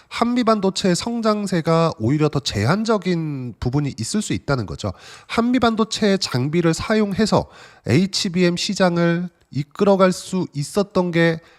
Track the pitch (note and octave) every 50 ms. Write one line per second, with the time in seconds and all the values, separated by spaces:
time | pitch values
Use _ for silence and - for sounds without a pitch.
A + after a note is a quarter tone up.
0 | - - - - A#3 A#3+ B3 B3 A#3+ G#3+ A3+ G#3+ F#3+ F#3+ F#3 - - F#3+ F3 -
1 | - A#3 A#3+ A#3 A3 A3 G#3+ G#3 G3+ F#3+ F#3 E3+ D3+ E3 E3 E3 E3 D#3+ - -
2 | - C3 D3+ D3+ D3+ D3 - C#3+ - - - G2+ G2+ B2 F3+ G#3+ A3+ A3+ A3+ G3+
3 | E3+ F#3 F3 E3 D#3+ D3+ C#3+ C3+ B2+ B2 - - - B2 B2 C#3+ D3 C3+ - -
4 | A2+ - - G#3+ - - A#2+ F#2 - - C#3+ B2+ G#2 F2+ D2 - - G2+ - -
5 | - - - - - - - - A3+ A#3+ B3 C4 B3 A#3 A3+ G#3 A3+ - - -
6 | A3 G3+ G3 F#3+ - - - B2 B2 D3+ D3+ F3 E3+ E3 D#3+ - - - A3 A3
7 | G#3+ G3+ F#3+ D#3+ A3 - F#3 A#2+ - - - - - - - _ - - A2+ E3+
8 | G3 F#3+ - - - G3 E3 F3+ F3+ F3 F3 F3 - - G3 F#3 F#3+ F3+ F3 E3+
9 | E3+ E3+ E3+ E3+ F3+ F3 _ _ _ _ - C3+ C#3+ _ - - G#3 G3 G3 F#3
10 | F#3+ F#3 F3+ - - - F#3+ F#3 D#3+ - - C#3+ D3 - - G#3 G3 G3+ - F#3
11 | F3+ F3+ D#3+ E3 E3 E3 E3 D#3+ - - _